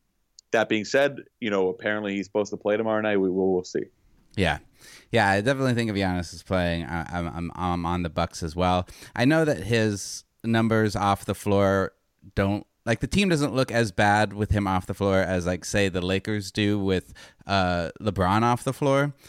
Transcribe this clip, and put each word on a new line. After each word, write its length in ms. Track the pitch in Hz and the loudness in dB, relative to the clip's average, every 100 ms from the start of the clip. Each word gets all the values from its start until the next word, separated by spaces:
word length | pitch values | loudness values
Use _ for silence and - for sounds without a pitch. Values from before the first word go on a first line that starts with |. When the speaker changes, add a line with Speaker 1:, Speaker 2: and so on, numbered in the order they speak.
| _ _ _ _ _ | _ _ _ _ _
Speaker 1:
That 180 | 113 107 | 0 2
being 160 | 110 | 0
said, 380 | 101 135 143 135 - _ | 0 2 2 -2 -16 _
you 100 | 110 | -2
know, 180 | 101 92 | 0 0
apparently 460 | 92 107 107 104 | -2 -4 -4 -4
he's 120 | 98 92 | -6 -4
supposed 240 | 107 101 | -4 -4
to 60 | 104 | -4
play 200 | 104 107 | -2 -2
tomorrow 240 | 110 107 | 0 -2
night. 160 | 107 101 | 0 0
We 120 | 95 | 0
will, 240 | 92 95 | 0 0
we'll 120 | 90 | 0
see. 220 | - - - _ _ _ _ - | -2 -6 -8 _ _ _ _ -2
Speaker 2:
Yeah. 220 | 85 76 - _ - - _ | 0 -2 -8 _ -20 -20 _
Yeah, 180 | 113 98 | 2 4
I 120 | 98 | 4
definitely 340 | 117 135 131 | 2 0 0
think 160 | 120 113 | 0 0
if 60 | 98 | 0
Giannis 360 | 92 90 82 | 0 0 -4
is 120 | 82 | -10
playing, 400 | - 92 87 85 | -2 0 0 -2
I, 220 | 67 85 - | -4 -6 -6
I'm, 160 | 87 85 | -6 -6
I'm, 260 | 85 85 - | -6 -8 -4
I'm 300 | 90 87 85 | -2 -2 -2
on 180 | 90 | -2
the 40 | 82 | -2
Bucks 320 | 82 82 - | -4 -4 -6
as 120 | 82 | -6
well. 320 | 87 90 90 - - - - | -2 2 2 -2 -10 -10 0
I 80 | |
know 200 | 127 160 | 2 4
that 200 | 151 92 | 2 -2
his 580 | 95 117 110 101 - - - _ | 0 0 0 -2 -8 -14 -18 _
numbers 500 | 117 113 113 110 107 | -2 2 2 2 2
off 300 | 90 101 98 | 2 0 0
the 100 | - | -2
floor 580 | 98 104 98 98 98 92 - _ _ - - | -4 0 2 4 2 0 -6 _ _ -8 -2
don't, 280 | 98 101 - _ 117 | 0 -2 -6 _ -4
like, 140 | 113 | -2
the 80 | - | 0
team 220 | 196 196 | 2 2
doesn't 220 | 151 139 | 2 0
look 200 | 127 131 | 0 0
as 180 | 117 110 | 0 0
bad 420 | - 104 104 104 | 2 4 4 2
with 180 | 101 107 | -2 -2
him 180 | 107 98 | 0 0
off 180 | 92 - | -2 -2
the 80 | |
floor 240 | 98 98 95 | -2 0 2
as, 260 | 90 90 | 2 0
like, 200 | 87 90 | -2 -4
say, 240 | - 104 98 | -2 0 0
the 120 | 90 | 0
Lakers 500 | 90 95 110 107 92 | -2 -2 -2 -6 -4
do 260 | - 104 104 | 0 2 2
with, 360 | 95 92 - - - - - | 2 0 -2 -14 -20 -16 -2
uh, 420 | 98 90 87 82 - | 0 2 0 -4 -6
LeBron 420 | 107 92 90 104 | -4 0 2 4
off 200 | 117 123 | 2 0
the 120 | 139 | -2
floor, 380 | - 139 139 143 - | -2 0 2 0 -4